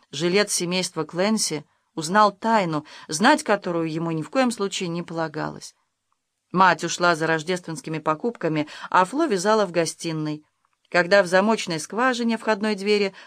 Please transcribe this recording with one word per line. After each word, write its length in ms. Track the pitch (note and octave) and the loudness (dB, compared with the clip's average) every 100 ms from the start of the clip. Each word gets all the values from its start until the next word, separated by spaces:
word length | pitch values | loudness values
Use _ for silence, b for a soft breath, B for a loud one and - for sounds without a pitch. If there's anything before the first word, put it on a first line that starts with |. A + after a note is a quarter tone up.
| b | b
жилец 420 | C#3 F3 F#3+ G3+ | -4 0 2 2
семейства 540 | - F3 F3+ F3+ - D3+ | 0 -2 -2 -2 -4 -6
Кленси 580 | E3+ G3 A3 - D3+ - _ _ - | 0 0 0 -2 -4 -8 _ _ -10
узнал 360 | D#3 G3+ G#3 | 0 4 4
тайну, 540 | G3+ A3+ A3+ F3+ D3+ D3+ B B | 2 0 2 2 -2 -6 B B
знать 360 | D3+ A3+ D4+ | 2 4 4
которую 480 | - G3+ F#3+ E3+ E3 | 2 0 0 -4 -2
ему 200 | D#3 E3 | -4 -2
ни 100 | D#3+ | -4
в 80 | D#3 | -2
коем 220 | C4+ B3+ | 0 0
случае 380 | A3+ G3 - F#3 | 0 -4 -4 -6
не 140 | E3+ | -6
полагалось. 720 | E3+ E3 D#3+ D3+ D3+ D3+ - - _ _ _ _ _ _ _ | -6 -6 -4 -4 -6 -8 -16 -20 _ _ _ _ _ _ _
Мать 320 | F3 F#3 E3 | 2 4 4
ушла 320 | E3+ - F3 E3 | 0 0 2 2
за 120 | D#3+ | 2
рождественскими 720 | D#3+ D3+ F3+ F3 D#3+ - D#3+ | 0 -2 -4 -6 -10 -8 -4
покупками, 680 | D#3 D#3 A#3+ - E3 D#3 D3+ B B | -2 -2 -4 -4 -2 -2 -4 B B
а 160 | F3 F#3 | 2 2
Фло 200 | C4+ E4 | 0 -2
вязала 400 | G3 F#3+ A3 G3 | 0 2 2 2
в 60 | |
гостиной, 720 | F3 D#3+ - E3+ D#3+ D3+ D3+ - _ _ _ _ | 0 -2 -4 -6 -4 -4 -6 -12 _ _ _ _
когда 340 | F3 F3 G3+ | 0 4 4
в 40 | F3+ | 6
замочной 520 | F#3 G#3 A3 - D#3+ | 4 4 2 -2 -6
скважине 580 | - G3 C4 A#3+ A#3 A3+ | -6 -2 0 0 -2 -2
входной 380 | A3 G#3+ G#3+ G#3 | -2 -2 0 -2
двери 380 | G3 G#3 G3 F#3+ | 0 2 0 -4